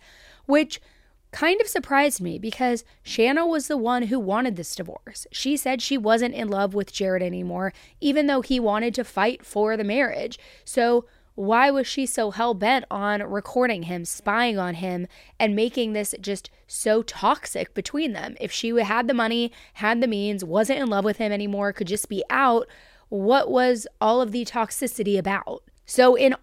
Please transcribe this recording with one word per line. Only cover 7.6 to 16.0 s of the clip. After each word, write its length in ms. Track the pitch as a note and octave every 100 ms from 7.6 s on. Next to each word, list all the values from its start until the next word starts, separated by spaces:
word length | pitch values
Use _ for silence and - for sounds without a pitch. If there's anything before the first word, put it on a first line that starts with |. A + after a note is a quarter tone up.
| F#3+ - - -
even 280 | C#4+ C#4+ C#4+
though 140 | C4+
he 200 | A#3 B3+
wanted 320 | A3 G#3 A#3
to 100 | A3+
fight 420 | A#3+ - G#3+ B3+ -
for 300 | G#3 G#3+ A3
the 80 |
marriage. 560 | G3+ A#3 B3 - A3+ - - -
So 420 | - - A#3+ A#3+ - _ _ -
why 340 | G3 A#3 C#4
was 160 | C#4 B3
she 220 | - C4
so 240 | - G#3+
hell-bent 540 | G3 A#3+ G3+ G#3 C4 -
on 320 | - G3+ G#3
recording 640 | G3+ G3 - B3 B3 G3
him, 220 | E3+ F3 E3+
spying 520 | - - G#3+ A#3+ G3+
on 160 | F3+
him, 320 | E3+ F#3 F3+ F3+ - - -
and 160 | A3 G3+
making 380 | A#3 C4 A3
this 220 | G#3+